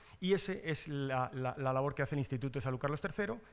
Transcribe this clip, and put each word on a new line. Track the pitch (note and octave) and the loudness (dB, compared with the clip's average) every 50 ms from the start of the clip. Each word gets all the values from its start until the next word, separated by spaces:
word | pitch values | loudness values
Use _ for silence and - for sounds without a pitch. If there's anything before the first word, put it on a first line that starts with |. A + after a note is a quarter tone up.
| - - - - | -20 -20 -10 -2
y | F#3 F3+ G3 | 2 4 4
ese | F#3+ - - F#3 - - | 4 4 0 -4 -2 -2
es | E3 D3+ - - - | -2 -2 -2 -2 -4
la, | D3 C#3 C#3 C3+ C3 B2+ B2+ - - | -2 -2 0 0 2 2 0 0 -2
la, | C3 B2+ B2 - - | -2 -2 -2 -2 0
la | C3+ C3 C3 | 0 2 2
labor | C3 C3+ C#3+ C3+ | 4 2 2 2
que | - C#3 | 0 0
hace | - D3+ | 0 2
el | C#3+ | 0
Instituto | C3 - C3+ B2 C3 C#3 A#2+ C#3 | 0 0 0 -2 -2 -2 -2 -2
de | - | -2
Salud | C3 C3 B2 | -2 -2 0
Carlos | - C#3+ D3+ D3 - | 0 0 0 0 -2
tercero, | F#3 D3+ - G3+ G3+ A3+ A#3 - - | -4 -2 -2 -2 -2 -2 -4 -8 -16